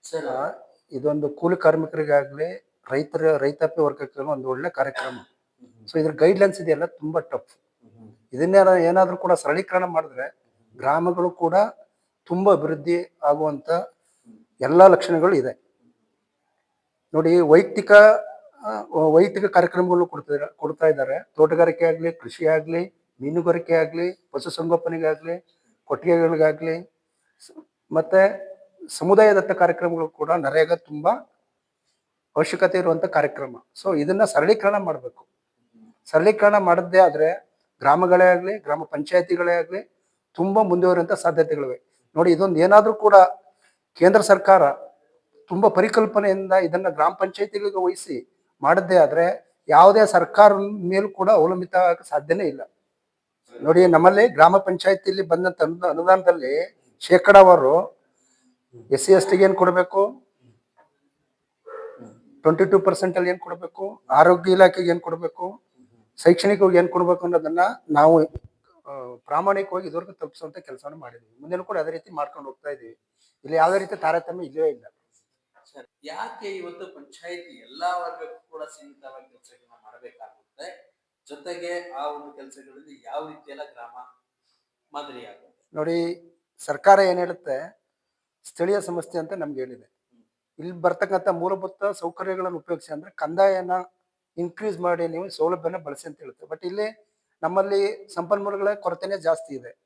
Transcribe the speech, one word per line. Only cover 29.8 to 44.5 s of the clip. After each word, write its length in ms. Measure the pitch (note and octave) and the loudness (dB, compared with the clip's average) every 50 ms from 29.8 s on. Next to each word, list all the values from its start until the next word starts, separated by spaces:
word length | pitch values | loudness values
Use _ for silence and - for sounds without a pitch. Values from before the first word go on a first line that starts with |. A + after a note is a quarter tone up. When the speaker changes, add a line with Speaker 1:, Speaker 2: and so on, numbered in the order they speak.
| F3 F3 E3+ E3 E3 D#3 | -6 -6 -6 -6 -8 -10
Speaker 2:
ಕೂಡ 240 | _ _ D3+ D3 | _ _ -6 -4
ನರೇಗಾ 440 | E3+ F3 D3+ C3+ C#3+ D#3+ D#3+ D#3 E3+ | -4 -4 -4 -4 0 0 0 0 -2
ತುಂಬಾ 360 | E3 _ _ D3+ D3+ D3+ F3 A3+ C#4 - _ _ _ _ _ _ _ _ _ _ _ _ _ _ _ _ _ _ _ _ _ _ | -6 _ _ -16 -6 -4 -4 -4 -4 -8 _ _ _ _ _ _ _ _ _ _ _ _ _ _ _ _ _ _ _ _ _ _
ಅವಶ್ಯಕತೆ 420 | D3+ D#3+ - - F3 F#3+ F3+ F#3 F#3 | -4 -4 -4 -2 0 0 0 0 0
ಇರುವಂತ 280 | F3+ F3 E3 D#3+ - | -2 0 -2 -2 -4
ಕಾರ್ಯಕ್ರಮ. 500 | F3+ - D#3 C#3+ C#3+ D3 - C#3 C3 A#2+ A2+ _ _ _ | -2 -2 -2 -2 -2 -4 -8 -14 -14 -14 -20 _ _ _
So 240 | - - G3 F#3 D3+ | -12 -6 -4 -4 -2
ಇದನ್ನ 240 | D3 D3+ F#3+ G3 A3 | -2 -2 0 0 0
ಸರಳೀಕರಣ 540 | - - D3+ D3+ F3 A3 A3 - G3+ G#3 G#3 | 0 0 -2 2 2 0 2 2 -2 -2 -2
ಮಾಡ್ಬೇಕು. 500 | F#3+ F3 D#3 C#3+ B2+ B2 _ _ _ _ _ _ _ _ _ _ _ _ _ _ _ _ _ _ _ | -4 -6 -10 -10 -12 -16 _ _ _ _ _ _ _ _ _ _ _ _ _ _ _ _ _ _ _
ಸರಳೀಕರಣ 520 | - - D#3 E3 G#3 G#3+ G#3+ G#3 G#3 G#3 G#3 | -2 -2 0 2 2 0 4 2 2 2 2
ಮಾಡದ್ದೇ 420 | G3 F3+ E3+ F3 F3+ F3 F3 F#3 | 2 2 0 0 -2 0 4 4
ಆದ್ರೆ 520 | F#3+ E3+ B2 D3+ D#3 D#3+ F3+ G3+ _ _ _ _ _ _ _ _ | 4 4 4 0 -2 -2 -2 -4 _ _ _ _ _ _ _ _
ಗ್ರಾಮಗಳೇ 460 | - C#3 C#3+ D#3+ F#3 F3 F3+ F3+ F#3 | 0 2 2 2 4 2 4 4 6
ಆಗ್ಲಿ, 340 | F3+ F3+ F3 F3+ F#3+ F#3 F3+ | 4 4 2 0 -6 -8 -8
ಗ್ರಾಮ 240 | _ D3 D3 D3+ E3 | _ -8 -8 -8 -8
ಪಂಚಾಯತಿಗಳೇ 680 | - - D3 D3 - F#3 F3+ F3 F3+ F#3 E3+ F3 F3 F3 | -10 -10 -10 -8 -2 -2 -2 0 0 -4 -4 -2 -2 -2
ಆಗ್ಲಿ 400 | F3 E3 E3 F#3 G3 - _ _ _ _ _ _ _ _ _ _ | -2 -4 -6 -8 -14 -14 _ _ _ _ _ _ _ _ _ _
ತುಂಬಾ 280 | - E3+ F#3+ G3 G#3+ | -6 -4 -2 0 0
ಮುಂದುವರಿಯುವಂತ 500 | A3 F#3+ F3 F3+ F3+ F#3 F3+ F3 E3+ E3+ | 2 2 0 0 2 2 2 0 0 -4
ಸಾಧ್ಯತೆಗಳಿವೆ. 680 | G#3 F#3+ - E3 D#3+ D#3 D#3+ D#3+ D#3+ D3 C#3 C3 B2 - _ _ _ _ _ _ _ | -4 -4 -2 -4 0 0 -2 -2 -2 -6 -6 -8 -10 -12 _ _ _ _ _ _ _
ನೋಡಿ, 160 | D3+ E3+ F3+ | 0 2 2
ಇದೊಂದು 280 | E3+ D#3 F#3+ G3 F3 D#3 | 2 2 0 -2 0 2
ಏನಾದ್ರೂ 340 | E3+ F#3 G#3 G#3+ G#3 A3 G#3+ | 2 6 6 6 6 4 -2
ಕೂಡ 220 | G#3+ G#3+ G#3 G3+ G3 F3+ F3+ - - _ _ _ _ _ _ _ _ _ _ _ | 0 2 6 8 8 8 8 2 -10 _ _ _ _ _ _ _ _ _ _ _
ಕೇಂದ್ರ 280 | - E3 F3+ G3+ G#3+ | 2 2 4 4 4
ಸರ್ಕಾರ 500 | G3+ - G3+ F#3+ - - | 4 4 2 2 6 4